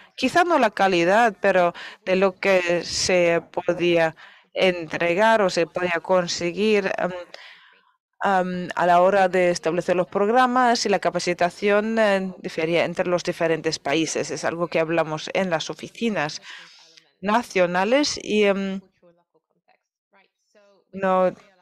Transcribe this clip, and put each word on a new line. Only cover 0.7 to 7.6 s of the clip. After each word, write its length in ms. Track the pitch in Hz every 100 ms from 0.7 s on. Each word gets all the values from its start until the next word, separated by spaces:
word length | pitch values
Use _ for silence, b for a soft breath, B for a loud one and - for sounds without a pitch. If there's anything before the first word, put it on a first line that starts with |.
calidad, 640 | - 196 175 170 208 240 190
pero 320 | 196 185 175 - B B -
de 100 | 185
lo 240 | 196 190
que 460 | 196 185 175 175 -
se 560 | - - 185 170 170 165
podía 640 | - - 165 175 170 160 - B B B
entregar 880 | - 190 180 160 - 170 170 220 226
o 80 | 185
se 180 | 175 165
podía 320 | 180 180 165
conseguir, 920 | - 185 175 - 175 175 214 208 190 -
em, 140 | 180 180 175 B B B